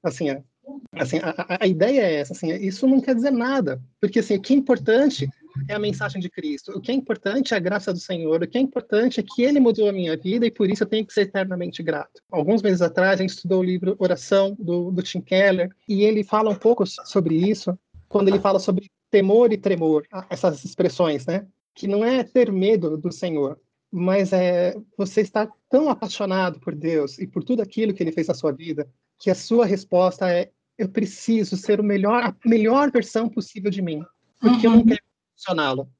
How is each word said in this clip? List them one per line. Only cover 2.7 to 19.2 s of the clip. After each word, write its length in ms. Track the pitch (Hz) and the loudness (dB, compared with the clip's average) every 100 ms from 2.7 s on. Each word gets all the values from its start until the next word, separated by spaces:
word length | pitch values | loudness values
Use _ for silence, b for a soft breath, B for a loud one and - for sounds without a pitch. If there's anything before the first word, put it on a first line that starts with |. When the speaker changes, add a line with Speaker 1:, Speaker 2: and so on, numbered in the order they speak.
| 190 269 | 0 2
Speaker 1:
não 140 | 269 | 2
quer 160 | 262 247 | 2 0
dizer 160 | 269 | 0
nada, 500 | 247 240 269 165 131 - _ | 0 0 -2 -2 -6 -12 _
porque, 180 | 202 226 | 0 0
assim, 160 | 220 202 | 0 -2
o 60 | |
que 120 | - | 2
é 40 | 277 | 0
importante 720 | 269 247 139 226 285 - 135 - - 135 - | 4 0 4 4 4 0 -8 -8 -14 -10 -6
é 40 | |
a 60 | 208 | -4
mensagem 420 | 208 196 208 190 | -4 -4 -6 -6
de 80 | 175 | -8
Cristo, 440 | - 156 143 - | -8 -8 -8 -10
o 80 | 196 | -10
que 100 | 190 | -4
é 20 | |
importante 600 | 262 - 277 196 240 269 | -4 -2 -4 -2 -2 0
é 40 | 214 | -2
a 40 | |
graça 320 | 180 202 196 | -2 -4 -4
do 60 | 180 | -8
Senhor, 440 | - 175 160 165 | -6 -6 -2 0
o 40 | 165 | 0
que 100 | 240 | 0
é 40 | |
importante 580 | 269 262 - 214 254 240 | -2 -2 -2 0 2 -2
é 20 | |
que 180 | 190 - | -6 0
ele 180 | 247 294 | 2 4
mudou 280 | 247 214 208 | 4 4 0
a 60 | |
minha 240 | 196 170 160 | 0 -2 -2
vida 280 | 185 226 233 | -2 0 0
e 60 | |
por 180 | 233 196 | 0 0
isso 140 | 208 | 0
eu 40 | 202 | -2
tenho 180 | 214 214 | -2 -2
que 80 | |
ser 80 | - | -2
eternamente 600 | 196 196 190 180 175 - | -2 -2 -4 -6 -8 -6
grato. 400 | 160 147 151 _ _ | -6 -6 -8 _ _
Alguns 320 | 180 151 220 | -4 0 2
meses 200 | 196 185 | 2 2
atrás, 380 | 170 175 185 190 | 0 2 2 2
a 40 | |
gente 80 | 185 | -2
estudou 300 | - 175 190 | -4 -2 0
o 20 | |
livro 320 | 185 185 180 196 | 0 -2 -2 0
Oração, 560 | 185 175 - 196 196 208 | 0 -2 0 2 2 -2
do, 320 | 170 175 175 | -4 -4 -2
do 100 | 185 | -4
Tim 200 | 185 180 | -4 -8
Keller, 500 | - 185 202 190 190 _ - | -2 2 4 2 -2 _ -4
e 160 | 196 | 2
ele 200 | 208 214 | 2 2
fala 260 | 196 214 220 | 0 0 0
um 60 | 196 | 2
pouco 300 | 220 240 185 | 2 2 0
so-, 160 | - - | -4 -4
sobre 300 | 196 165 160 | -2 2 2
isso, 420 | 190 214 - 180 _ - _ | 2 0 -4 -8 _ -20 _
quando 180 | 208 202 | 0 2
ele 120 | 202 | 2
fala 200 | 196 190 | 2 2
sobre 320 | 190 190 - _ _ | 0 -2 -4 _ _
temor 420 | 202 | 2